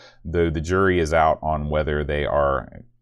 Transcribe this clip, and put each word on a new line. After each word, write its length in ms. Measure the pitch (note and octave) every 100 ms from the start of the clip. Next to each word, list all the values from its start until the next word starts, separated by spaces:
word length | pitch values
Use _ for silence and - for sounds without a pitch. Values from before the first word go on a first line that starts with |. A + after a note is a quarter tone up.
| - _
though 240 | E2 E2+ E2
the 120 | D#2+
jury 400 | D#2 F#2 F#2+ F2+
is 120 | D#2
out 280 | D#2+ D#2 -
on 280 | D#2 D#2 D2
whether 340 | D2+ D2+ D2+
they 200 | D2 D2
are 600 | C2 D2 C#2+ C2 - - - _